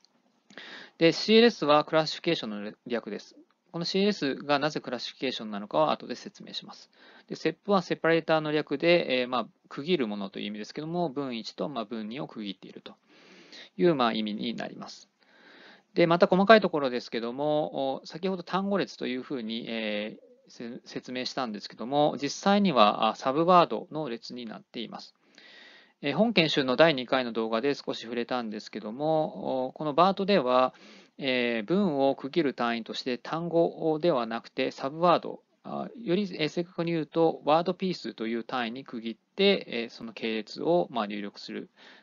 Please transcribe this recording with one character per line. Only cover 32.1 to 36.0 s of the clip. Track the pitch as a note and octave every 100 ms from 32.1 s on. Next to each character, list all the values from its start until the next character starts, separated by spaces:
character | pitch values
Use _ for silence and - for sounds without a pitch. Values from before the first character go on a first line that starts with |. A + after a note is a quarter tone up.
| C3
区 | C3+
切 | F3
る | C#3
単 | A#2 A#2+ A#2
位 |
と | A2
し | G#2+
て | C3 A#2+
単 | - E3 E3+
語 | E3 - - D#3+ D3+
で | F3
は | C3 A2+
な | A#2
く | -
て | - C3
サ | - C#3
ブ | D#3+
ワ | F3 D3
ー |
ド、 | - - _ _
あ、 | - C#3+ -
よ | A#3